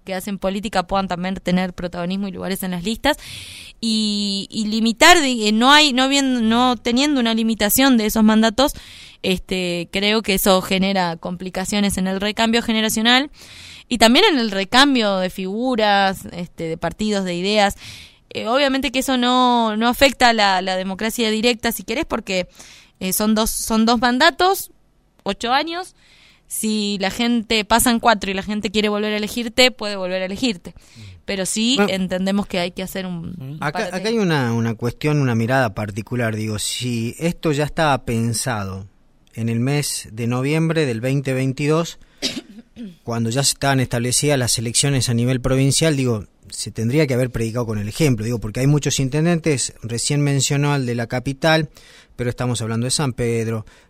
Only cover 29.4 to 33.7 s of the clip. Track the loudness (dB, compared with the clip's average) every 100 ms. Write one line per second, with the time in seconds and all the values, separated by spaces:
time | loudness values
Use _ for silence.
29.4 | -4 2 2 2 -8 -6 -4 -4 -6 -2
30.4 | -2 -2 -10 -20 -20 -20 -20 -16 -8 -4
31.4 | -4 -2 0 2 0 0 -2 -2 0 -2
32.4 | -2 -4 -4 -6 -8 -8 -8 -8 -10 -12
33.4 | -12 -8 -6